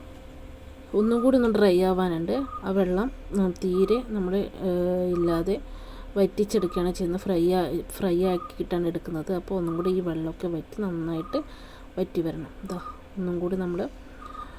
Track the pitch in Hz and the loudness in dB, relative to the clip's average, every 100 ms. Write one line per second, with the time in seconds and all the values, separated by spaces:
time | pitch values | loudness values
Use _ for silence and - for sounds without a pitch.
0 | - - - - - - - - - 196 | -14 -16 -16 -16 -16 -16 -16 -16 -2 2
1 | 220 233 247 262 233 208 202 180 185 185 | 4 4 6 6 6 6 6 8 6 4
2 | 185 165 170 240 269 - 190 190 180 180 | 2 2 0 -2 -2 -6 0 2 4 2
3 | 254 - - 202 185 175 190 180 196 233 | 0 -4 -4 0 0 0 0 4 4 2
4 | 247 214 180 196 - - 190 180 180 180 | 0 -2 0 0 -2 -2 0 2 2 2
5 | 180 175 170 165 180 220 - - - - | 2 2 2 2 0 -2 -4 -12 -14 -14
6 | - 202 190 - 208 214 180 185 175 175 | -4 2 2 2 2 2 2 0 0 0
7 | 175 185 196 175 175 185 160 156 - - | 0 0 0 4 4 4 2 -2 -4 -2
8 | 196 175 190 180 - - 175 175 170 170 | 2 4 2 0 -2 -6 -2 0 0 -2
9 | - 165 151 185 - 190 170 165 180 185 | -4 -4 -2 -2 -2 -2 0 0 0 2
10 | 180 160 160 160 180 165 143 - 202 165 | 0 -2 -4 -4 -4 -4 -6 -6 -4 -2
11 | 160 165 - 294 302 - - - - - | -2 -4 -2 -4 -4 -12 -16 -18 -8 -4
12 | 185 185 160 156 151 - 190 175 - - | -2 -2 -2 -4 -10 -10 -8 -8 -8 -14
13 | - 196 180 175 175 185 175 175 262 - | -12 -6 -4 -2 -2 -2 -2 -2 -4 -8
14 | - - - - - | -16 -16 -14 -12 -12